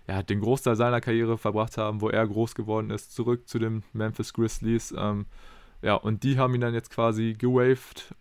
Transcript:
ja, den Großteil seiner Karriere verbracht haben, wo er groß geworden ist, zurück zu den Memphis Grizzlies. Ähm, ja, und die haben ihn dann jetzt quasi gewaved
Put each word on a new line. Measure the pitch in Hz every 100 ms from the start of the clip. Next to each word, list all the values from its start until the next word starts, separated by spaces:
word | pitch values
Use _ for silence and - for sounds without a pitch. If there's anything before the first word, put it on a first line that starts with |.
| -
ja, | 95
den | 98 104
Großteil | 107 135 127 110
seiner | 120 120
Karriere | 120 113 117 113
verbracht | 107 107 113 -
haben, | 107 107
wo | 107
er | 110 110
groß | 104 113
geworden | - 107 110 107
ist, | 107 - -
zurück | 117 120 -
zu | 117
den | 113 110 -
Memphis | 110 110 107 113
Grizzlies. | - 113 - 110 113 - -
Ähm, | 104 101 101 - - - - -
ja, | 104 101
und | 110 107
die | 135 131
haben | 127
ihn | 123
dann | 120 117
jetzt | -
quasi | - 117 110 113 110
gewaved | 123 123 127 127 - - - -